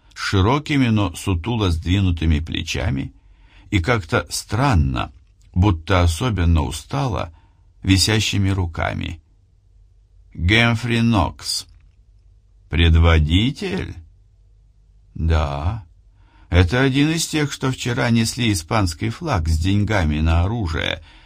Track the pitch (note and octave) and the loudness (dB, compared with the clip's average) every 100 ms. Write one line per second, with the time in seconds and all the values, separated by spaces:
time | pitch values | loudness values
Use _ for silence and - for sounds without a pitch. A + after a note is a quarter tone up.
0 | _ - - G2 G2 D3 D3+ C#3+ B2 G#2+ | _ -10 -2 2 2 2 0 0 2 2
1 | G2+ - - F2+ A2 A#2+ F#2+ D#2+ F2 G2 | 0 -4 -4 -2 -2 -2 0 0 0 0
2 | F#2 E2 E2 D2+ D#2+ - E2+ C2+ B1+ C2+ | 2 0 0 0 -2 -8 -6 -4 -4 -4
3 | - - _ _ _ - - G2+ E2+ A#2 | -6 -12 _ _ _ -20 -2 -2 2 0
4 | - A2 - - - G#2 C#3+ F#2+ C2+ B1+ | 0 -2 -2 -10 -6 -2 2 2 2 -2
5 | - - _ _ - F#2 G#2 E2 - F#2 | -6 -12 _ _ -8 0 2 2 0 2
6 | F2 - B2+ F#2+ E2+ D#2+ B1+ - - C#3 | 2 0 -2 0 2 2 0 -8 -8 -4
7 | C3+ C2+ G1+ - _ _ _ _ F#2+ F#2 | -4 -4 -8 -12 _ _ _ _ 2 4
8 | - G#2+ - G2+ G2 F#2+ E2+ - G1+ G1+ | 4 0 0 0 0 -2 -4 -4 -4 -4
9 | G1+ E2+ _ _ _ _ _ _ _ _ | -8 -10 _ _ _ _ _ _ _ _
10 | _ _ - D2+ E2 A2 A#2 A#2 A#2 A#2 | _ _ -20 -4 2 4 4 0 -2 0
11 | A#2 G#2+ C2+ - - - - - _ _ | 2 2 0 -4 -8 -8 -10 -20 _ _
12 | _ _ _ _ _ _ - E2 E2 E2 | _ _ _ _ _ _ -6 2 4 6
13 | E2 D#2+ D2+ F2+ B2 C#3+ F#3+ F2 B1 - | 6 4 4 2 0 -4 -6 -6 -8 -14
14 | - _ _ _ _ _ _ _ _ _ | -20 _ _ _ _ _ _ _ _ _
15 | _ - E2 D#2+ D2 C#2+ E2+ A2+ - _ | _ -4 0 0 0 -4 -6 -6 -12 _
16 | _ _ _ _ - E2+ F2+ B2 C3+ C3+ | _ _ _ _ -2 2 2 4 2 2
17 | D3 E3 - D#3 D3 - C3+ B2 B2 A#2+ | 0 0 -4 -2 -4 -4 -4 -4 -4 -2
18 | B2 A#2 A2+ A#2+ A#2 G2 - A2+ F#2 - | 0 2 0 -2 -2 -2 -2 -2 -2 -2
19 | G#2+ - E3 G#2 D#2+ D#2+ F#2 G2+ G#2 G#2+ | -6 -6 -4 -2 0 0 2 0 0 0
20 | D2+ D2+ D#2+ E2 F#2+ A#2+ F2 D2 G1+ G1+ | 0 0 2 2 0 -2 -4 -4 -4 -6
21 | - - | -12 -20